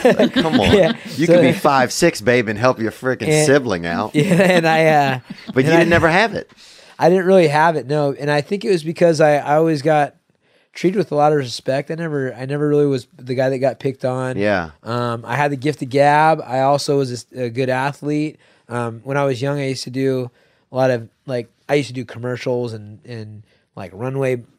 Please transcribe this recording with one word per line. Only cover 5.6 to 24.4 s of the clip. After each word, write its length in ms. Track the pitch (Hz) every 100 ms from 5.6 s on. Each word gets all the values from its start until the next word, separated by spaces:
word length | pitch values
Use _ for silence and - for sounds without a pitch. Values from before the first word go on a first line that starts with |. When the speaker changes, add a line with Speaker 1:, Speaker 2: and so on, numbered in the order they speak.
Speaker 1:
you 60 | 139
Speaker 2:
and 60 | 175
I 40 |
Speaker 1:
didn't 100 | 170
never 180 | 170 165
have 260 | 175 220
it. 160 | - - _ - - - -
Speaker 2:
I 120 | 151
didn't 160 | 190 180
really 200 | 190 160
have 280 | 147 165 156
it, 100 | 120
no. 260 | 151 143
And 160 | 135 143
I 100 | 147
think 240 | 143 202
it 60 | 226
was 120 | 180
because 380 | 156 165 170 151
I, 140 | 151 147
I 180 | 135 151
always 260 | 165 151
got 340 | 147 151 143 - _ _ _ _ _
treated 240 | - 175 196
with 160 | -
a 20 |
lot 180 | 147 147
of 60 | 151
respect. 520 | 127 - - 131 143
I 40 | 160
never, 360 | 170 143 131
I 120 | 110 131
never 200 | 147 147
really 180 | 147 147
was 200 | 131 - -
the 180 | 127
guy 160 | 127 131
that 80 | 135
got 200 | 131 117
picked 240 | 139 127
on. 320 | 131 127 127 127
Speaker 1:
Yeah. 320 | 104 98 82 -
Speaker 2:
Um, 420 | 107 120 120 117 113
I 100 | 127
had 160 | 147
the 40 | 139
gift 260 | 143 -
of 80 | 135
gab. 500 | 139 143 147 156 160
I 200 | - 127
also 360 | 135 143 147 143
was 280 | 131 120 -
a, 80 | 127
a 60 | 123
good 180 | 113 131
athlete. 680 | 127 139 139 143 151 151 - _ _ -
Um, 320 | 120 117 113
when 120 | 127 139
I 60 |
was 180 | 139 123
young, 160 | 143 143
I 80 | 135
used 160 | 131
to 60 | -
do 400 | 127 135 131 123 - _ _ _
a 40 | 127
lot 140 | 131
of, 180 | 120 113 _ -
like, 240 | 123 113 _ -
I 60 |
used 140 | 143 120
to 60 |
do 100 | 127
commercials 680 | 117 113 123 120 139 123 120
and, 260 | 110 104 107
and, 380 | - 117 107 107 - _ _ -
like, 160 | 95
runway 480 | 92 127 135 135 123